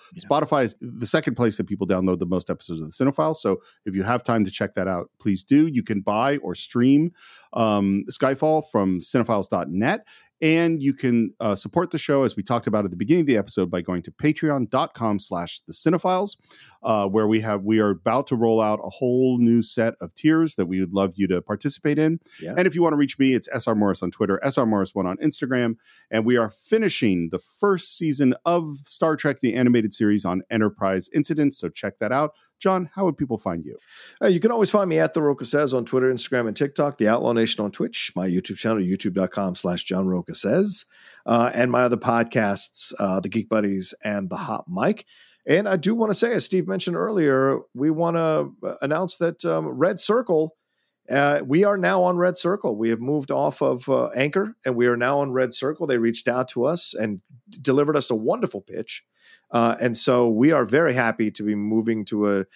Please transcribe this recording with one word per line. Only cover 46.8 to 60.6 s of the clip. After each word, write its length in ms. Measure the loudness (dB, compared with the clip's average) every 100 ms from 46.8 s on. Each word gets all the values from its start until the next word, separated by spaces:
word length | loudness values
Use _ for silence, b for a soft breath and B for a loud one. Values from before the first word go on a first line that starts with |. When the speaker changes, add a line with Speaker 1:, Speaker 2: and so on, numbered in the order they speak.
| -4 -2
Speaker 1:
earlier, 640 | -2 0 2 4 2 0 -6
we 160 | -4 -2
wanna, 580 | 0 0 0 0 0 -4 -8
uh, 100 | -10 -6
announce 380 | -4 -2 -2 -2
that, 260 | -2 -2
um, 240 | -2 -2 -4
Red 320 | 0 0 2
Circle, 560 | 2 0 2 0 0 -6 _ _ _ _ -2
uh, 300 | 2 2 2
we 180 | 2 2
are 140 | 4 2
now 260 | 2 2
on 120 | 2 2
Red 220 | 0 0
Circle. 400 | 0 -2 -2 -2
We 100 | 0
have 120 | 0
moved 300 | 0 -4 -2
off 300 | 0 0 0
of, 260 | -2 -2 0
uh, 160 | 0 0 0
Anchor, 400 | 0 0 -4 -4
and 100 | -4
we 120 | 0 2
are 100 | 2
now 240 | 0 0
on 100 | -2
Red 220 | -2 -2
Circle. 340 | -2 -4 -4 -2
They 120 | 0
reached 280 | 2 0 -2
out 220 | -2 -2
to 160 | -2
us 300 | -2 0 0
and 260 | 0 -4 -6 -12 -20 _
d-, 80 | -6
delivered 380 | 0 2 2 2
us 120 | 0
a 60 | -2
wonderful 460 | -2 -2 -4 -6
pitch. 420 | -12 -12 -12 -14 -18 b b b b
Uh, 240 | 2 2 2
and 160 | 0 2
so 320 | 2 4 4
we 220 | 4 4
are 140 | 4